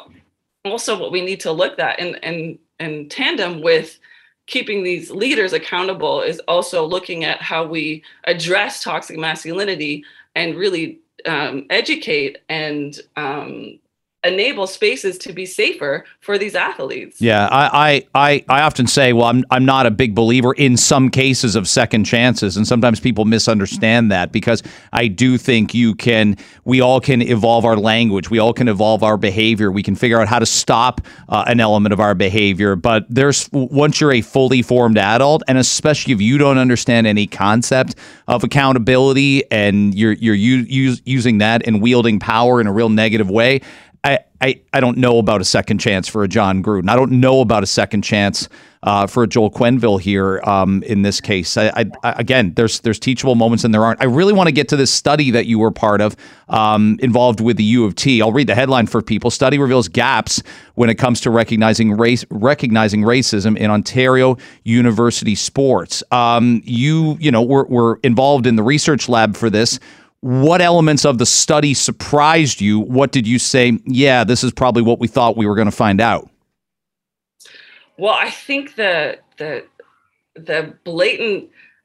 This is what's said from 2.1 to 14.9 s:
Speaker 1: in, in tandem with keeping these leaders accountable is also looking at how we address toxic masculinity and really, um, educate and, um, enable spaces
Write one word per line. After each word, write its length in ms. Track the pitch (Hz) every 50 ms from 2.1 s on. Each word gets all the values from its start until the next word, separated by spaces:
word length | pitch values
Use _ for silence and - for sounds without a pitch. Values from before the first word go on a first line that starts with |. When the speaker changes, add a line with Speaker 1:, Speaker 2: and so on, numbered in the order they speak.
| - - -
Speaker 1:
in, 360 | 165 170 170 160 165 160 - _ _ _ -
in 280 | 165 165 156 151 147 147
tandem 500 | - - 262 294 349 247 196 175 175 156
with 380 | 151 170 165 156 160 160 - _ _ _ _ _ _ _ _ _ _
keeping 360 | - - 262 233 - 214 202 185
these 280 | 180 180 165 - -
leaders 420 | 131 185 214 269 - 220 196 180 156
accountable 680 | 160 - - 185 175 185 190 185 170 151 147 139 151 -
is 180 | 143 160 - - -
also 360 | 170 175 180 - - 175 160
looking 400 | 156 180 185 180 - 180 165 160
at 160 | 151 - -
how 240 | 165 - 175 165 165
we 380 | 151 165 160 151 156 156 156 - - - _ -
address 580 | - 175 170 160 170 180 202 208 254 - - -
toxic 360 | 208 160 156 156 - 170 160
masculinity 840 | 160 160 156 160 - 156 165 190 208 196 151 147 151 147 147 147 - - _ - _ _ _
and 220 | 160 170 170 151
really, 420 | 165 190 208 180 165 160 - - - _ _ _ - -
um, 400 | 165 160 139 147 127 123 139 - -
educate 680 | - 214 247 - 311 311 311 - 156 147 139 135 - - _ -
and, 520 | 160 156 156 151 147 147 143 143 143 - - _ _
um, 600 | 151 147 139 143 147 117 - - - 113 - - - _ _ _ _ _ _ _ _ -
enable 400 | 180 185 190 208 262 269 208 190
spaces 520 | 185 - - 214 208